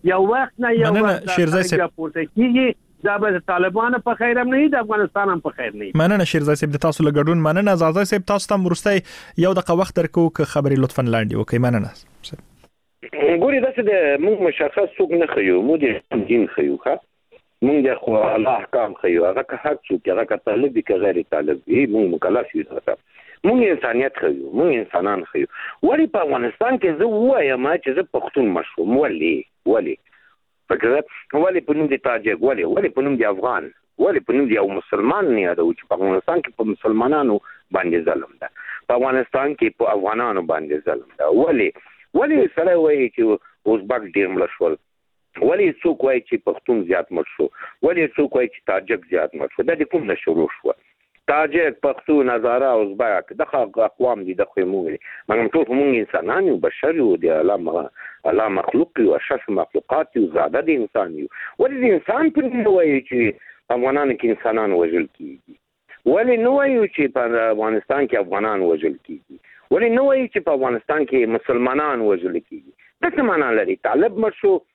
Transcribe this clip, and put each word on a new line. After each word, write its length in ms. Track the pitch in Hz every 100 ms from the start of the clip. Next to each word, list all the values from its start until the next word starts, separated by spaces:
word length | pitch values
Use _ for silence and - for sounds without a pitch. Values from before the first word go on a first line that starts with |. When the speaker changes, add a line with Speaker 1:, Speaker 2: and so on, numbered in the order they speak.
| 175
Speaker 1:
یو 100 | 185 196
وخت 260 | 247 262 - 240
نه 40 | 233
یو 160 | 226
Speaker 2:
مننه، 100 | 196 214
Speaker 1:
وخت 180 | 185 -
دا 80 | 180
Speaker 2:
شیرزای 260 | 170 175
Speaker 1:
خلک 80 | 180
Speaker 2:
صاحب. 100 | 160
Speaker 1:
بیا 80 | 170 -
پورته 280 | 160 165
کېږي. 440 | 156 - 247 240 254 - _ _ 196
دا 80 | 202
به 60 | 214
د 80 | 180 -
طالبانو 480 | 175 185 190 233 247 240
په 80 | 226
خیر 180 | 240 240
هم 80 | 247
نه 20 | 262
وي، 80 | 302
د 20 | 269
افغانستان 460 | 214 214 196 202 196
هم 80 | 175
په 120 | 151 -
خیر 120 | 120
نه 100 | 104
وي. 80 | 101 156
Speaker 2:
مننه، 240 | 165 208 170
شیرزای 280 | 165 147 147
صاحب، 100 | 151
د 80 | 143 165
تاسو 180 | 151
له 80 | 156 147
ګډون. 200 | 147 170
مننه، 300 | 156 170 202 185
زازا 220 | 160 165 202
صاحب، 120 | 208 180
تاسو 160 | 202 -
ته 100 | 202
هم 80 | 180
وروستی 260 | 170 208 196 - - - -
یو 80 | 175 185
دقیقه 180 | 175 170
وخت 180 | 185 -
درکوو، 320 | 165 175 165 -
که 40 | 147
خبرې 220 | - 139 135
لطفاً 200 | 131 -
لنډې 320 | 123 113 107 110
وکړئ. 220 | 110 120
مننه. 320 | 123 117 98 - - _ - - - _ _ _ _ _ 120 - 147 170
Speaker 3:
ګورې، 160 | 247 277 254
داسې 140 | - 214
د 20 | 196 151 139
موږ 120 | 175 208 180
مشخص 400 | - 147 - 196 -
څوک 120 | 180 170
نه 60 | 165
ښیو، 280 | - 95 90 113
موږ 100 | 160
د 40 | 139
اسلام 320 | 104 _ 120 98
دین 120 | 120 98 -
ښیو، 200 | 71 71
ښه؟ 120 | - 143 _ _ _ - _ _ 123
موږ 100 | 147 135
د 100 | 123
خو 160 | - 110
الله 340 | 107 110 110 107
احکام 340 | 98 123 110 95
ښیو، 240 | 92 85 87
هغه 120 | 101 131
که 40 | 131
هر 120 | 151 147 -
څوک 140 | 92
وي، 80 | -
هغه 120 | 92 -
که 20 | 104 -
طالب 260 | 107 139 117
وي، 80 | -
که 100 | 95 101
غیر 160 | 87 80
طالب 260 | 80 76 76 -
وي، 200 | 113 135
موږ 200 | 107 98
مکلف 400 | 85 92 110 - -
یو 100 | 78
سره. 280 | - - - _ - - - -
موږ 100 | 247 220
انسانیت 420 | 151 123 117 135 -
ښیو، 320 | 82 69 69 95
موږ 120 | 170 123
انسانان 380 | 104 87 95 101 82
ښیو. 160 | 73 67 - - - -
ولې 180 | 294 320
په 40 | 220 156
افغانستان 520 | 135 120 - 233 254
کې 200 | 185 151
زه 60 | 226 214
ووایم 500 | 240 262 143 127 135 170
چې 80 | - 135
زه 40 | 190
پښتون 320 | 131 - - 117
مه 80 | 87 78
شوم؟ 260 | - 85 127
ولې؟ 340 | 147 85 82 71 - _ -
ولې؟ 240 | 110 82 - _ _ _ _ _ _ _
فکر 180 | 92 113
ده، 80 | 135 151 - - 143
ولې 180 | 180 185 143
په 80 | 151
نوم 80 | 151
د 100 | 135 131
تاجک؟ 340 | 117 107 98 127
ولې؟ 160 | 123 85
ولې 160 | 143 190 -
په 80 | 135
نوم 80 | 131
د 40 | 110
افغان؟ 340 | 95 117 107 71 _ _ -
ولې 180 | - - -
په 100 | 123
نوم 80 | 139
د 20 | 110
یو 80 | 98
مسلمان 500 | 98 - 101 107 185 185
نه 100 | 113
یادوو 280 | 90 87 82 85
چې 60 | -
په 60 | 90
افغانستان 440 | 95 95 - 170
کې 80 | - -
په 60 | 113
مسلمانانو 680 | 101 110 110 120 151 135 104 - - _ 95
باندې 260 | 90 85 82
ظلم 260 | 78 67 _
ده، 60 | - - - - _
په 100 | 123
افغانستان 580 | 131 131 120 135 139 147
کې 120 | 113 -
په 40 | 113
افغانانو 500 | 104 95 110 120 98 82
باندې 340 | 80 78 76 85
ظلم 180 | 65 60 -
ده؟ 120 | 73 98
ولې؟ 300 | 160 143 92 - - - _ 160
ولې 360 | 285 302 208 -
سړی 180 | 175 175
وایي 260 | 156 147 123 -
چې 60 | 113 104 - _ 104
ازبک 340 | 110 98 123 101
ډېر 140 | 101 95
مړه 140 | 92 87 -
شول؟ 180 | 87 78 _ _ _ _ _ - 120
ولې 200 | 180 190 -
څوک 220 | 170 156
وایي 180 | 135 127 -
چې 160 | 113 -
پښتون 400 | - - 117 87
زیات 180 | 90 82 85
مړ 100 | 73
شو؟ 120 | - 76 - - - -
ولې 280 | 175 160 -
څوک 140 | 147 135
وایي 120 | 123
چې 60 | - -
تاجک 400 | 98 95 107 -
زیات 260 | 87 78 76
مړ 80 | 69 -
شو؟ 120 | 131
دا 20 | 165
د 100 | 147 -
کوم 120 | 101
نه 40 | 85
شروع 260 | - 80 78 -
شوه؟ 180 | 62 - _ _ _ _ -
تاجک، 440 | 147 156 156 160 117 143
پښتون، 440 | 131 - 151 127
هزاره، 340 | 120 120 123 135 117
ازبک، 520 | 104 98 117 95 - 104
دغه 180 | 156 139 110 110 107
اقوام 340 | _ 123 110 92
دي، 60 | 90
دغه 160 | 98 -
یې 60 | 92
موږ 140 | 95 82
دي. 60 | 76 - - -
مګر 200 | 107 -
ټول 120 | 165 139
خو 80 | 131
موږ 100 | 143 123
انسانان 500 | 104 87 87 143 190
یو، 80 | 104
بشر 320 | 80 - 143 165
یو، 100 | 120 87
د 20 | 82 78
الله 200 | 85 101 82
مغ-، 240 | 85 73 - - - 76
الله 180 | 90 110 95
مخلوق 460 | - - 170 -
یو، 100 | 107 73
اشرف 260 | - 135 - 95
مخلوقات 580 | 80 - - 127 123 120
یو، 80 | 95 82
زاده 240 | 76 117 160
د 20 | 147
انسان 340 | 107 113 92 78
یو. 100 | 71 - - -
ولې 160 | 254 269
د 20 | 247
انسان 360 | 180 - 233 320 311
په 20 | 254
نوم 100 | 247
نه 80 | 214 190
وایو 220 | 165 135 127
چې 80 | 127 110 - - - _ 123
افغانانو 400 | 127 139 143 113
کې 100 | 117
انسانان 420 | 107 117 110 107 90
وژل 280 | 85 85 76 _
کېږي؟ 380 | 69 69 _ - _ _ _ - -
ولې 240 | 165 240 240 233
نه 40 | 277
وایو 280 | 277 254 208
چې 160 | - 139 127
په 20 | 120 117 113
افغانستان 500 | 107 110 110 - 135 139
کې 80 | 113
افغانان 420 | 92 98 110 101 90
وژل 280 | 80 80 69 -
کېږي؟ 300 | 78 _ 69 _ - _
ولې 160 | 160 233 233
نه 40 | 277
وایو 200 | 269 247
چې 60 | 202 170
په 100 | 143
افغانستان 480 | 131 117 - 151 143
کې 240 | 131 113
مسلمانان 680 | 113 - 120 123 135 151 127 107
وژل 320 | 95 90 85
کېږي؟ 340 | - - - _ _ _
دا 60 | 349
څه 120 | - 247
معنا 220 | 175 135 110
لري؟ 180 | 92 95 -
طالب 300 | 123 175 196
مړ 80 | 220 -
شو 120 | 202 190 _